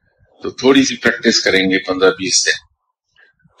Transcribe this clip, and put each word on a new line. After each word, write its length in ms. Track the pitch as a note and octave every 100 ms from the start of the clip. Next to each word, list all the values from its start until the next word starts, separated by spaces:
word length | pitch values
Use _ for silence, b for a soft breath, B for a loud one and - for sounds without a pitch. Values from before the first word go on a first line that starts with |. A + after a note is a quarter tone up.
| _ _ _ _
تو 80 | G2
تھوڑی 340 | - B2+ C3+
سی 120 | B2+ A#2+
پریکٹس 480 | A#2 - A2+ G#2+
کریں 160 | G2 F#2+
گے 240 | F#2+ F#2+
پندرہ 260 | F#2+ F#2 F#2
بیس 360 | F#2 F#2 - -
دن، 240 | - _ _ _ _ _ _ b _ _ _